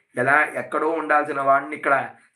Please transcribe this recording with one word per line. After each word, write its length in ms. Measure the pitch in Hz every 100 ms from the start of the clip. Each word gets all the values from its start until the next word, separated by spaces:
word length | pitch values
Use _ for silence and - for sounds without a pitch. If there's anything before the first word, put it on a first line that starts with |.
| _ 123
ఎలా 280 | 127 147
ఎక్కడో 440 | 147 127 120 151 156
ఉండాల్సిన 520 | 165 151 151 147 139
వాడిని 360 | 139 139 147 151
ఇక్కడ 340 | 151 135 117 - _